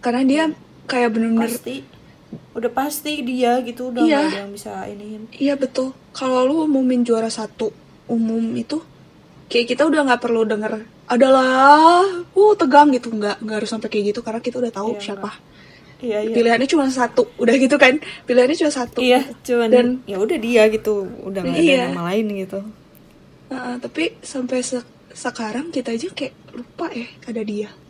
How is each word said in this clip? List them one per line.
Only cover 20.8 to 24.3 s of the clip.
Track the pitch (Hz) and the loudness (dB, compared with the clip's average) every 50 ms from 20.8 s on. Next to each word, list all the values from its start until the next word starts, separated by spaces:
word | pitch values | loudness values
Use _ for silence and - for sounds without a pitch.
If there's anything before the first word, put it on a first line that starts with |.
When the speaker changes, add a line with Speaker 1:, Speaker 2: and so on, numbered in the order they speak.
| 214 214 214 202 196 185 240 - - | -2 -2 -2 -2 -4 -8 -10 -12 -12
Speaker 2:
udah | 190 196 190 180 | -8 -8 -6 -4
nggak | - 262 302 | -4 0 2
ada | 339 | 4
Speaker 1:
Iya. | 320 269 254 247 254 175 | 4 4 2 0 -2 -4
Speaker 2:
nama | 175 170 170 190 | -4 -4 -4 -2
lain | 214 220 214 208 196 190 | -2 -2 -4 -6 -8 -8
gitu. | 190 190 196 202 214 214 - - _ _ - - - _ - - - - _ - - | -8 -10 -12 -12 -12 -18 -20 -20 _ _ -20 -20 -20 _ -20 -20 -20 -20 _ -16 -14
Speaker 1:
Heeh, | 269 254 247 247 247 247 - | -14 -12 -10 -10 -10 -10 -12
tapi | - - 302 320 339 - - - | -10 -6 -6 -6 -6 -6 -10 -20
sampai | - | -12